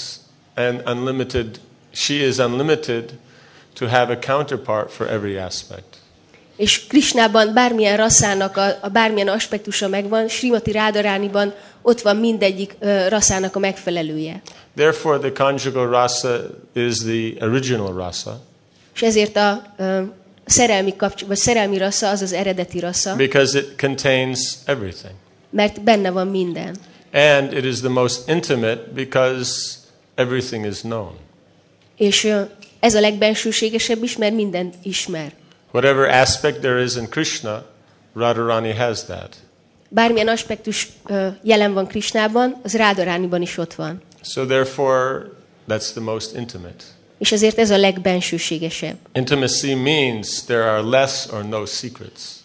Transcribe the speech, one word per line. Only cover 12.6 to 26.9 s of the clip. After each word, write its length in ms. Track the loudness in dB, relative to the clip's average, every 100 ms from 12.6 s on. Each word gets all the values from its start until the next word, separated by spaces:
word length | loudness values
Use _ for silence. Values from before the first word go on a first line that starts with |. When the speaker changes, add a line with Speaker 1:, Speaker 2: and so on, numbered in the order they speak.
| -6 -4
Speaker 2:
ö, 280 | 0 0 2
raszának 480 | 2 2 2 -2 -2
a 40 |
megfelelője. 840 | -2 -2 -4 -4 -4 -6 -8 -10 -16 -20 -10 2
Speaker 1:
Therefore, 440 | 2 4 0 0 0
the 20 | 0 0
conjugal 420 | 2 -2 -2 2
rasa 540 | 2 2 0 -2 -2 -4 -14 -8
is 240 | -2 -2 -2
the 480 | -2 -2 -2 -4 0
original 480 | 0 0 -2 -2
rasa. 480 | -6 -6 -8 -10 -12 -16 _ _ _ _
Speaker 2:
És 80 | -2
ezért 340 | 2 2 2 2
a, 380 | 2 0 -6 -6
ö, 240 | -2 -2 -4 -10 _ _ 0
szerelmi 500 | 4 4 4 0 0
kapcs-, 300 | -4 -4 -4
vagy 100 | -2
szerelmi 400 | 2 2 0 0
rasa 320 | -2 0 0
az 120 | -2
az 120 | -2
eredeti 460 | -2 -2 -4 -4 -6
rasa. 360 | -4 -4 -2 0
Speaker 1:
Because 440 | 4 4 4 2
it 200 | -2 -2
contains 600 | -4 0 2 2 0 -2 -6 -6 -4
everything. 480 | -4 -6 -10 -18 -20 _ _ _
Speaker 2:
Mert 320 | -2 -2 0
benne 280 | 2 2 2
van 180 | -2 -2
minden. 480 | -2 -2 -4 -10 -14 -18